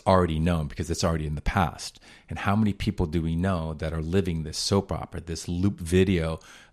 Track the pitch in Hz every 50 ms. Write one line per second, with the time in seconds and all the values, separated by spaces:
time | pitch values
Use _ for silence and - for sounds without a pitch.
0 | - 95 95 92 90 82 80 78 78 87 85 80 76 71 - - 78 82 85 -
1 | - 85 82 78 78 76 76 73 - - - 101 85 - - - - - - -
2 | - - - - _ - 82 - - 98 101 110 107 104 95 - - 107 - -
3 | 90 78 82 85 80 80 82 85 92 98 92 82 80 80 78 73 80 78 80 80
4 | 78 82 92 98 87 90 82 80 76 78 - - - - 101 98 - - 82 -
5 | - - - 85 - 82 80 - - 90 87 87 95 101 - - 87 80 92 92
6 | 95 98 92 82 80 80 80 - - - - - - -